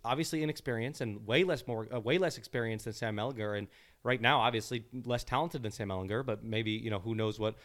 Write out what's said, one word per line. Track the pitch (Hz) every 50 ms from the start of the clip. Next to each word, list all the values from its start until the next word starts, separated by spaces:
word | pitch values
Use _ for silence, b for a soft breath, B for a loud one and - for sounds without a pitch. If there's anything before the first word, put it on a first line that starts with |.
| -
obviously | 117 131 147 165 160 165 156 156
inexperienced | 151 151 - - 135 120 113 113 135 147 -
and | 131 113 101 107 110
way | 101 117 160 190
less | 180 160 123 -
more, | - 117 110 110 107 127
uh, | 120
way | 104 120 151 185
less | 185 160 -
experienced | 120 - - - 123 117 113 110 107 -
than | 113 107
Sam | - 120 110 107
Ehlinger, | 104 110 131 139 110 107 104 104
and | 104 101 - b b b b b b
right | - 120 127 120
now, | 113 123 147 131
obviously, | 110 123 120 110 107 - 127 117 110 - 127 127 120
less | 123 120 120 -
talented | - 127 135 160 170 - 139
than | 117 104 -
Sam | - 107 98
Ehlinger, | 95 92 95 95 104 120 131
but | 131 107 101
maybe, | 110 113 107 110 113 110
you | 107 110 113 113
know, | 107 95
who | 87 113 113
knows | 107 110 107 107
what, | 110 107 110 110 B